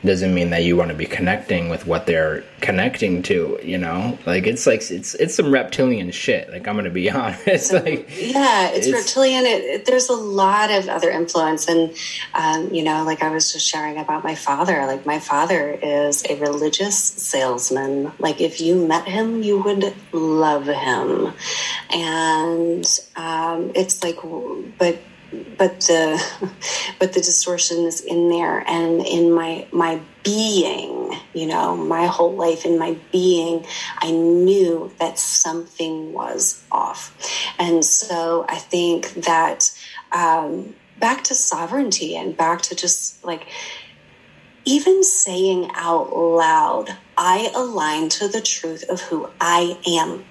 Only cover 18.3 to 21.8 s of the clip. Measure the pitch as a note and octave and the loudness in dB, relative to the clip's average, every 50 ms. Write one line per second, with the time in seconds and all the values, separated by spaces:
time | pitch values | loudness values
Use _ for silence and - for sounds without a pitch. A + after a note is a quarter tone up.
18.3 | D3 - E3+ E3 D#3+ - D#3+ E3 F3+ F#3 E3+ D#3+ D#3 E3+ E3+ G3 F#3 G#3 A3+ A3+ | 0 0 -2 -2 -2 -2 2 2 4 4 4 4 2 0 0 -2 -2 -2 0 0
19.3 | A3+ A3+ A3 G#3 G3+ G3 F#3+ G#3 G3+ G3 G3 G3+ - - - - - E3 D#3+ D#3 | 0 -2 0 2 2 2 2 2 2 2 0 -2 -4 -8 -16 -6 -4 -2 0 2
20.3 | D#3 D#3 D#3+ D#3 D3 C#3+ C#3 C#3+ C#3+ C3 C3 C3 B2 C3+ - - - - - - | 2 4 4 4 2 0 0 -2 -2 -2 0 0 0 0 0 0 0 0 0 -2
21.3 | - - - - - - - - - - | -4 -8 -8 -6 -6 -4 -4 -4 -6 -8